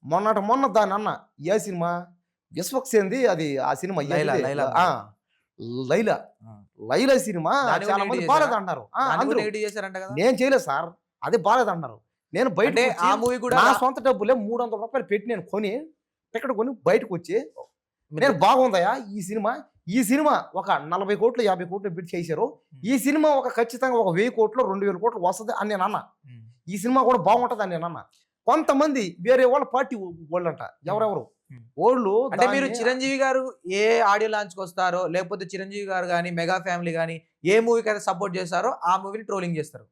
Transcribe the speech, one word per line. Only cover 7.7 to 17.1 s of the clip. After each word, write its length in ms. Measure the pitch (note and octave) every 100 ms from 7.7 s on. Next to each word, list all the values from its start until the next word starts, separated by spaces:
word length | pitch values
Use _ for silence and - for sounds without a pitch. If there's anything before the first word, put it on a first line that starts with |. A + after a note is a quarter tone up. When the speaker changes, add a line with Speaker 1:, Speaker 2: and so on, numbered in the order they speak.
Speaker 2:
కూడా 220 | F3 G3+
Speaker 1:
చాలా 100 | G3
మంది 60 | G3+
Speaker 2:
నెగిటివ్ 180 | B3 E3+
Speaker 1:
బాలేదు 180 | D4 D4+
Speaker 2:
చేశారా? 140 | A3+
Speaker 1:
అంటారు. 200 | F#3 D3
ఆ, 200 | G#2+ -
Speaker 2:
దాన్ని 160 | C4 D#3+
కూడా 40 |
Speaker 1:
అందరూ. 180 | C4+ B3
Speaker 2:
నెగిటివ్ 240 | G#3+ G#3+
చేశారంట 340 | G#3+ G#3 F#3+ F#3+
కదా? 120 | F#3+
Speaker 1:
నేను 300 | D3 G#3+ C4+
చేయలేదు 200 | C4 C4
సార్, 280 | - C#3 E3+ E3+ _ _
అది 120 | C3 G#3
బాలేదు 340 | F3+ A#3+ A3
అన్నారు. 300 | F3 C#3 A2 _ _ _
నేను 160 | E3 B3+
బయటకు 180 | E3+ A#3
Speaker 2:
అంటే 160 | -
Speaker 1:
వచ్చి 120 | B3+ E3
Speaker 2:
ఆ 160 | F3
మూవీ 240 | G#3+ A#3+ B3
కూడా 180 | A#3+ B3
Speaker 1:
నా 100 | A3
Speaker 2:
రా- 140 | C4+
Speaker 1:
సొంత 220 | B3+ C4+
డబ్బులే 320 | B3+ A3 G#3
మూడు 280 | B3+ G#3 A#3
వందల 140 | A#3+ G#3+
రూపాయలు 300 | A3+ C4+ F#3
పెట్టి 220 | G#3 G#3
నేను 140 | A3
కొని, 360 | E3+ G3 G#3 A3+ D#4+ _ _ _ _
టికెట్ 180 | - C4+
కొని 240 | G#3+ A#3 B3 -
బయటకు 280 | G#3+ B3+